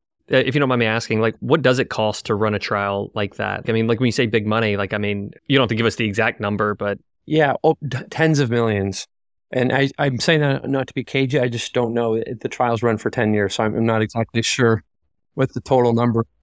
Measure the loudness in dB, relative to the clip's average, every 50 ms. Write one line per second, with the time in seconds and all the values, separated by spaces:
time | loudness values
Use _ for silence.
0 | _ _ _ _ _ 0 0 2 2 2 2 0 2 2 2 2 0 0 0 -2
1 | -2 -2 0 0 0 0 -2 -2 -2 0 0 2 4 2 2 2 0 -2 -2 -2
2 | -2 -2 -2 -4 -4 -4 -2 0 0 0 -2 -2 -4 -4 -2 -2 -2 -2 -2 -4
3 | -4 -6 -6 -6 -6 -6 -6 -6 -6 -4 -6 -6 -4 -2 0 0 2 2 2 2
4 | 0 0 2 0 0 2 0 0 0 0 0 0 0 0 0 -2 -2 -2 -2 -2
5 | -2 -2 -2 -4 -6 -8 -12 -10 _ 0 2 2 2 2 2 0 0 0 0 0
6 | -2 -2 0 0 0 0 -2 -2 -4 -2 -2 0 0 -2 -2 -2 -4 -4 -4 -6
7 | _ _ _ _ _ -2 0 2 2 2 2 2 2 2 2 0 -2 -6 -6 -6
8 | -8 -6 -2 0 2 2 4 2 2 2 2 0 2 2 0 0 -2 -2 -4 -8
9 | -10 -14 _ _ _ _ _ _ _ _ -2 0 0 2 2 0 0 0 0 -2
10 | -2 -2 -2 0 0 2 2 2 2 2 0 -2 -2 -2 -2 -2 -2 -4 -6 -8
11 | -6 -4 -2 -2 0 0 0 0 0 0 -2 -4 -6 -4 -2 -2 0 0 0 0
12 | 0 0 0 -2 -4 -6 -8 -8 -8 -6 -2 -2 0 0 0 0 2 0 0 0
13 | -2 -4 -2 0 0 2 2 2 2 0 0 0 -2 0 0 0 0 2 2 0
14 | 0 -2 -2 -4 -4 -4 -2 -4 -2 -2 0 2 4 4 4 2 -2 _ _ _
15 | _ _ _ _ _ _ -4 -2 -2 -2 -2 -6 -2 2 2 4 4 4 4 2
16 | 2 2 2 0 -2 -4 _ _